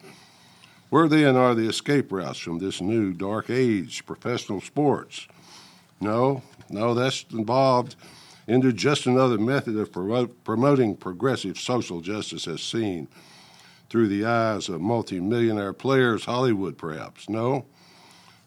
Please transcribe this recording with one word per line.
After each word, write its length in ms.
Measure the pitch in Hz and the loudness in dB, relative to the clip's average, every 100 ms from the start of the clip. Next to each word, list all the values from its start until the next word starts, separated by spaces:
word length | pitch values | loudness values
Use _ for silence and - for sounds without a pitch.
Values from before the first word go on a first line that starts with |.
| - - - _ - - - _ _ | -20 -20 -20 _ -20 -20 -20 _ _
Where 200 | 143 165 | 4 6
then 260 | 156 147 127 | 6 6 6
are 180 | 127 | 6
the 140 | 117 113 | 4 0
escape 440 | 101 - 147 - | -2 0 0 0
routes 280 | 95 78 65 | -4 -6 -8
from 200 | - 85 | -6 -4
this 200 | 98 - | -4 -4
new 340 | 92 113 101 | -2 0 0
dark 360 | 85 98 107 - | -2 -4 -4 -2
age? 560 | 120 127 104 80 - - | 0 2 0 -2 -10 -12
Professional 560 | 82 - 120 - 98 | -10 -6 -6 -4 -8
sports? 680 | - - 147 113 - - - - - - - - _ - | -6 0 2 0 -2 -16 -18 -20 -20 -20 -20 -20 _ -8
No, 420 | 101 113 131 135 - - - | -2 2 2 0 -6 -20 -12
no, 240 | 101 117 | -4 -2
that's 320 | 120 127 131 - | 0 0 -2 -8
involved 640 | 113 107 127 135 123 123 - - - - - - | -6 -2 2 4 4 0 -8 -20 -20 -20 -12 0
into 240 | 120 131 | 4 4
just 340 | 110 113 147 - | 2 2 0 2
another 320 | 127 131 113 | 4 4 2
method 400 | 110 139 123 107 | 0 0 -2 -4
of 140 | 101 | -4
promo-, 400 | - 95 120 123 - - | -4 -2 0 -2 -6 -4
promoting 500 | 113 135 143 117 92 | 2 4 4 4 0
progressive 640 | 92 90 127 120 98 80 | -8 -4 -2 -2 -4 -6
social 400 | - 123 - 87 | -4 -2 -2 -8
justice 480 | 82 104 92 82 - | -8 -8 -8 -8 -8
as 160 | 78 | -8
seen 460 | - 117 107 87 69 - - - - - - - - | -6 -4 -4 -4 -10 -16 -20 -20 -20 -20 -20 -20 -4
through 140 | 113 110 | 2 2
the 180 | 101 110 | 2 0
eyes 440 | 117 113 104 85 | 0 0 -2 -6
of 120 | 87 | -4
multimillionaire 920 | 92 117 - 95 92 120 117 107 101 | -2 -2 -2 -4 -2 0 2 0 -4
players, 540 | 95 123 135 123 107 - | -4 0 2 2 0 -2
Hollywood 540 | 120 127 104 95 73 | -2 0 0 -4 -8
perhaps. 500 | 82 78 - - - | -10 -10 -12 -14 -8
No, 380 | 107 120 139 117 _ _ - - - - - | -4 -2 -2 -6 _ _ -20 -20 -20 -20 -20